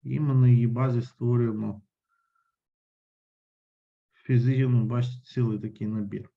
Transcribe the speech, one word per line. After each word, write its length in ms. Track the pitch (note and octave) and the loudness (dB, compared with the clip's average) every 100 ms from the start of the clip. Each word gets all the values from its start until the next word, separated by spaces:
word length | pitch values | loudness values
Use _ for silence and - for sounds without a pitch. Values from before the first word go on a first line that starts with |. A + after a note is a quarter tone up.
і 160 | C#3 C3+ | -6 -2
ми 160 | D3 C3 | 0 4
на 120 | B2+ | 6
її 200 | A#2+ A#2 | 6 4
базі 340 | A#2 C3 A#2+ | 0 0 -2
створюємо 800 | A#2+ _ A#2+ B2 A#2 G#2+ G#2+ G2+ _ _ _ _ _ _ _ _ _ _ _ _ _ _ _ _ _ _ _ _ _ _ _ | -4 _ -2 0 0 -2 -6 -8 _ _ _ _ _ _ _ _ _ _ _ _ _ _ _ _ _ _ _ _ _ _ _
фізичну, 720 | _ - B2+ A#2+ C3 C3 A#2+ G#2+ | _ 0 2 2 0 2 2 0
бачите, 400 | A#2+ B2 - - | -2 -4 -8 -10
цілий 340 | - A2+ G#2+ | -4 -2 -4
такий 280 | G#2 - G#2+ | -8 -8 -6
набір. 420 | A2 G2+ G2+ G2 | -6 -6 -10 -14